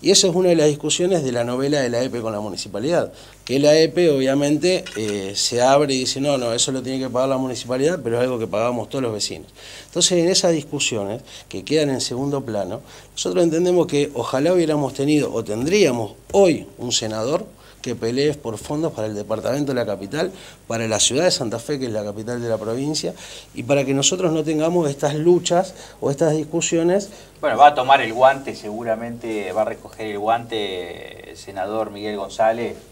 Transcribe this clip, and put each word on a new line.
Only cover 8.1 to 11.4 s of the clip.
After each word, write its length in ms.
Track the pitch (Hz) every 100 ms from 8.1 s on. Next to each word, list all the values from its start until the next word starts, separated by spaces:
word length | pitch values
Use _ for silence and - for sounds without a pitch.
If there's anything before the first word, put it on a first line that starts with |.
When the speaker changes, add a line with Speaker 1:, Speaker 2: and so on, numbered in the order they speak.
| 117
Speaker 1:
es 60 |
algo 160 | 127 123
que 80 | 110
pagamos 420 | 101 117 123 107
todos 140 | 139
los 100 | 127
vecinos. 380 | 107 - 85 73 - - - -
Entonces, 280 | - 180
en 160 | 180 170
esas 220 | 190 180
discusiones 680 | 165 151 147 - 117 98 110 - -